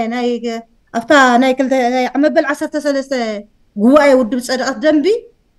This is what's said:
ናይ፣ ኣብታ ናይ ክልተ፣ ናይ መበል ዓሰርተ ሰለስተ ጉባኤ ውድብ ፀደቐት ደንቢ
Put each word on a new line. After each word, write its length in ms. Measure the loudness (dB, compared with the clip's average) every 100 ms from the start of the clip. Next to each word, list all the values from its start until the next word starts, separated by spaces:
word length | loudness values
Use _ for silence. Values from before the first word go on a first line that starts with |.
| -4
ናይ፣ 220 | -4 -4 -4 -6 -10 -12 _ _
ኣብታ 160 | -6 2 4 4 4
ናይ 160 | 2
ክልተ፣ 180 | 0 0 0 0
ናይ 140 | 0 -2 0
መበል 280 | 0 0 -2
ዓሰርተ 280 | -4 -6 -4
ሰለስተ 340 | -4 -4 -4 -6 -6 -8 -12 _ _ 0
ጉባኤ 340 | 4 6 6
ውድብ 260 | 4 2 -4
ፀደቐት 360 | -4 -4 -4 -2
ደንቢ 260 | 0 2 2 -2 -4 _ _